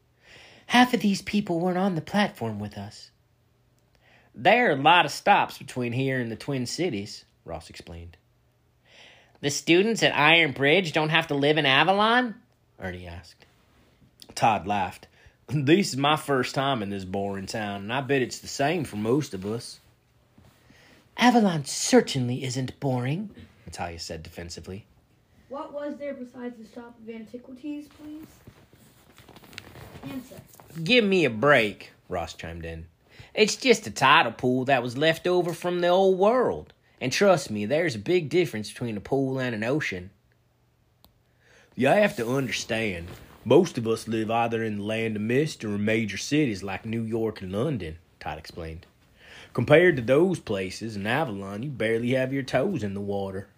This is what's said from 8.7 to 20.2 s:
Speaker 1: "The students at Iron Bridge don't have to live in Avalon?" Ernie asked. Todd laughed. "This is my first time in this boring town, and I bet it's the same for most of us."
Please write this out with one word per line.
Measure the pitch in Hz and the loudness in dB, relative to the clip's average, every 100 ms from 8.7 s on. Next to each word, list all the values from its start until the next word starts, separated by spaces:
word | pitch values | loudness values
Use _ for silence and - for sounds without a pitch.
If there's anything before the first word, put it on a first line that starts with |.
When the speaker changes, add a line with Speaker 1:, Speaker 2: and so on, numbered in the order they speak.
| _ _ - - - _ _ | _ _ -20 -20 -20 _ _
Speaker 1:
"The | 143 | -4
students | - - 175 208 220 | -2 2 4 4 2
at | 147 - | 0 4
Iron | 151 165 160 | 6 6 4
Bridge | 127 139 175 175 | 2 2 2 2
don't | 156 156 | -2 0
have | 160 160 | 0 0
to | |
live | 143 143 156 | 0 2 2
in | 143 | 4
Avalon?" | 135 160 196 214 247 247 196 _ _ _ - | 4 4 4 2 2 0 -6 _ _ _ -14
Ernie | 92 90 90 | -12 -12 -12
asked. | 87 - _ - _ _ _ _ _ _ _ - | -16 -18 _ -20 _ _ _ _ _ _ _ -16
Todd | - 123 101 87 | -2 0 0 -2
laughed. | 104 90 - - _ - _ - | -4 -4 -8 -20 _ -20 _ -6
"This | 151 135 185 190 | -2 2 2 2
is | 131 | -2
my | 143 151 | 0 0
first | - 135 123 | 0 -2 -2
time | 147 139 131 | -2 -2 -2
in | 98 | -4
this | 101 92 | -8 -6
boring | 98 98 98 95 | -6 -6 -6 -8
town, | 117 104 101 | -8 -8 -8
and | 101 | -6
I | 127 | -6
bet | 131 139 | -2 0
it's | 117 - | 0 -4
the | 95 | -10
same | - 139 175 | -2 -2 0
for | 117 104 | -4 -4
most | 110 139 139 | 0 0 -2
of | 95 101 | -6 -6
us." | 117 - - _ _ _ _ | -8 -10 -18 _ _ _ _